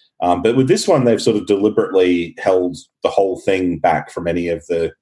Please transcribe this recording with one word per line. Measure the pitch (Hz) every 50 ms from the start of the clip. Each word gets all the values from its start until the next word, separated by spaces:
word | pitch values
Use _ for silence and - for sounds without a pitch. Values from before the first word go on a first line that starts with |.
| _ _ _ -
Um, | 87 90 90 90
but | 90 110 120
with | 135 131 131
this | 190 214 - 202
one, | 175 139 123
they've | 120 113 107
sort | - 127 107
of | 104 87 -
deliberately | 104 98 101 107 104 113 104 - 92 95 92 90 90 87 85 82 - -
held | - 101 95 92 90 90 87 80 - _ _ _ -
the | -
whole | - 101 98 95 90 -
thing | - 101 95 92 92 87 85 76
back | 80 85 80 76 76 -
from | - 92 85
any | 85 85 87 87 85
of | 85 82 - -
the | 87 82 82 80 - _